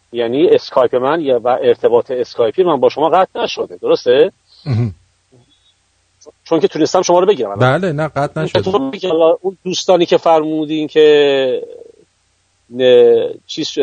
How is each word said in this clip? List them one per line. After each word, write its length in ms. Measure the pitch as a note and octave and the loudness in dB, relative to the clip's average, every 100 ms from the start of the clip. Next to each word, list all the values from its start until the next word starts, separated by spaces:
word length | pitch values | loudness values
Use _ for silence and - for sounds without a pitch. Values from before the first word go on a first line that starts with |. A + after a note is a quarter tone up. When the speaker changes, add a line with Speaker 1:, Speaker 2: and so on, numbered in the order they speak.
| _ | _
Speaker 1:
یعنی 360 | A#2+ A#2 B2+ E3+ | -6 -4 0 2
اسکایپ 460 | C#3 - - B2 | 2 0 0 0
من 260 | B2+ B2+ E3 | 0 -2 -2
یا، 200 | C#3+ B2 | -2 -2
و 40 | A2+ | 0
ارتباط 600 | B2+ C3 A2+ A#2+ A#2 - | -2 0 0 2 0 -2
اسکایپی 520 | B2+ A#2 - A2+ - | -6 -8 -2 -4 0
من 180 | F3+ D3 | 0 2
با 80 | B2 | 0
شما 200 | - D#3 | 0 0
قطع 340 | E3 F#3+ - | 0 0 -4
نشده، 340 | A3+ - F2+ - | -8 -8 -10 -8
درسته؟ 500 | A#2 D#3+ - B2+ F3 - _ _ - | -2 -2 0 2 2 -2 _ _ -6
Speaker 2:
مهم. 280 | A2 A#2 F2 _ _ _ B2+ B2 _ _ _ _ _ _ _ - _ | -4 -4 -8 _ _ _ _ _ _ _ _ _ _ _ _ -20 _
Speaker 1:
چون 160 | - E3 | -4 0
که 80 | F#3+ | 0
تونستم 340 | D#3 D#3 F#3 | 0 0 0
شما 160 | F3+ F3 | 2 2
رو 80 | F#3 | 2
بگیرم 240 | G3+ G#2+ | 0 -2
الان. 300 | G2+ B2 C#3+ | 0 0 0
Speaker 2:
بله، 120 | F#3+ | -2
نه، 160 | D3 D#3 | -6 -6
قطع 320 | - C#3+ - | -6 -6 -6
نشده. 220 | D#3 F3+ | -4 -4
Speaker 1:
چطور 180 | - F#3 | -2 -4
می‌گه 280 | C4+ G#3 F#3 | -4 -8 -4
الان 240 | E3 E3 F3 | 0 2 0
اون 180 | F#3 F#3+ | -4 -10
دوستانی 420 | F#3 E3+ - F#3 F3 | -10 -8 0 2 2
که 100 | E3+ | 0
فرمودین 720 | - D#3+ D#3 D#3 D3+ D#3 D3+ | 2 0 0 -6 -6 -6 -4
که، 760 | D#3 D3+ D3 C#3+ C#3 C3 A#2+ - - - _ _ _ _ _ _ _ _ | 2 4 4 2 0 -2 -4 -10 -18 -20 _ _ _ _ _ _ _ _
نه، 580 | A#2+ B2+ B2 A#2+ A#2 F2 - _ | -2 4 6 6 4 0 -10 _
چیز، 320 | - D3 - | -10 -8 -2